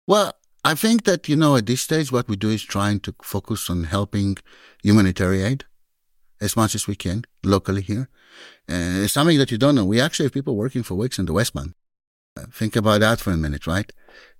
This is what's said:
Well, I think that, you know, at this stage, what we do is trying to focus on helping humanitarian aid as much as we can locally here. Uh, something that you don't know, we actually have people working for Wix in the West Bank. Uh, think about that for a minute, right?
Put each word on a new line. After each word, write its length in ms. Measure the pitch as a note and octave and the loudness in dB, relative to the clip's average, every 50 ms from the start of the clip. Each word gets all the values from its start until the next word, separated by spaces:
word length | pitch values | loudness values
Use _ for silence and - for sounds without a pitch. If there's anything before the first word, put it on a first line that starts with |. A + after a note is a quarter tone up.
| _ - | _ 2
Well, 260 | G3 G#3+ G3 - - _ _ _ _ _ - | 2 2 2 0 -4 _ _ _ _ _ -2
I 100 | C#3 D#3+ | 0 0
think 280 | - - A3 A#3 A3+ - | 2 2 2 2 4 4
that, 260 | G3+ F3+ E3 - - | 2 0 0 0 0
you 60 | D3 | 2
know, 200 | D#3 D#3+ D3 C#3 B2+ | 4 4 4 4 4
at 80 | G#2+ | 2
this 160 | G2+ B2 B2+ | 0 -2 -2
stage, 300 | - - D#3+ D#3+ D#3 B2+ | -2 -2 -2 -2 0 0
what 160 | B2 A#2+ A#2+ - | -2 -2 -2 -2
we 80 | G#2+ | -4
do 140 | G2 G#2+ G#2+ | -2 0 0
is 140 | A2 G#2 - | -2 -2 -4
trying 380 | - - G2+ G2+ G#2 G#2 G2 | -6 -4 -2 0 0 0 -2
to 120 | - - - - | -4 -8 -12 -12
focus 480 | - - - G2+ - - A2 G2+ - - | -12 -8 -8 -8 -6 -6 -6 -6 -4 -4
on 140 | F2+ F2 E2+ | -4 -4 -2
helping 540 | D#2 G2 G2 G#2 - - G#2 G2 G2 G2 - - _ - - - - _ _ | -2 -2 -2 -2 -2 -2 -2 -2 -2 -2 -4 -8 _ -20 -20 -20 -20 _ _
humanitarian 640 | - G#2 G#2 A2 G2 F#2+ F2+ - G2 F#2 F#2+ F#2+ F#2+ | 2 4 6 6 6 4 2 2 0 0 2 0 0
aid 200 | A2 C3+ C3+ - - _ _ _ _ _ _ _ _ _ _ _ _ _ _ | 0 -2 -4 -6 -12 _ _ _ _ _ _ _ _ _ _ _ _ _ _
as 140 | G#2+ G2+ - | -6 -4 0
much 180 | A#2 A2 G#2+ - | 0 0 0 0
as 140 | A2 - - | -2 -4 -4
we 80 | G2+ | -6
can 300 | - - F#2+ F2 A2+ A#2 - _ _ - | -4 -4 -4 -4 -4 -6 -10 _ _ 0
locally 380 | G2 G2 F#2+ - - G2 G2+ | 2 2 2 2 0 -4 -4
here. 280 | F#2 - G#2 A2+ C3 - _ _ _ _ - - - - - _ _ - | -4 -4 -4 -6 -6 -8 _ _ _ _ -20 -20 -20 -20 -20 _ _ -8
Uh, 400 | E2+ F2+ E2+ F2+ F2+ F#2+ G2+ G#2+ | -4 -4 -2 -2 -2 0 0 0
something 300 | - C#3+ D3 E3+ E3 C#3 | 0 2 2 4 4 4
that 140 | C3 - | 2 0
you 60 | A#2+ G#2 | 0 2
don't 180 | B2+ D3 D3 | 2 2 4
know, 100 | A#2+ G2 | 2 2
we 160 | F#2 G#2+ A#2 | 2 2 2
actually 240 | C3+ D#3+ - - D#3 | 0 0 0 -2 -2
have 80 | C3 - | -2 -2
people 220 | C3+ C#3 - B2 | -4 -4 -4 -4
working 280 | G2+ G#2+ C3+ - B2+ A2 | -4 -4 -4 -4 -6 -6
for 120 | - F#2 | -6 -4
Wix 240 | F2+ A#2 C3 - - | -4 -4 -4 -4 -4
in 60 | F#2+ | -4
the 80 | D#2+ D#2+ | -2 0
West 200 | F#2+ A#2 - - | 0 0 -2 -4
Bank. 200 | D#2+ C#2 E2 - _ _ _ _ _ _ _ _ _ _ _ _ - | -6 -8 -10 -12 _ _ _ _ _ _ _ _ _ _ _ _ -20
Uh, 80 | - - | -20 -18
think 240 | - - A2+ G#2+ - | -8 -6 -4 -2 0
about 260 | A#2 G#2+ A2 G#2 G#2 | 0 2 4 4 4
that 180 | G#2+ G#2+ A#2 - | 4 2 2 0
for 120 | - G2+ | -2 -2
a 60 | F2+ D#2+ | -2 0
minute, 300 | D#2 D2 C#2+ C#2 - D#2+ | -2 -2 -4 -6 -4 -4
right? 240 | E2+ G2 G2 - - _ _ - - - - _ _ | -2 -2 -4 -6 -12 _ _ -20 -20 -20 -20 _ _